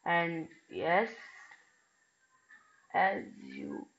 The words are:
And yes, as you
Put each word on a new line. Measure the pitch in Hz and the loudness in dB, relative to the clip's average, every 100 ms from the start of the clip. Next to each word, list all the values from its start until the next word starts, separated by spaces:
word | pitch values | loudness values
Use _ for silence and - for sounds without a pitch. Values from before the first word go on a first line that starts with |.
| 170 | 2
And | 170 170 165 160 - _ | 2 2 -2 -8 -14 _
yes, | 92 156 180 226 - - - - - _ _ _ _ _ _ _ _ _ - _ _ _ | -4 2 2 2 -6 -18 -20 -20 -20 _ _ _ _ _ _ _ _ _ -20 _ _ _
as | - 190 202 - - | 4 4 2 -6 -14
you | 65 65 - - - | -14 -10 -8 -10 -12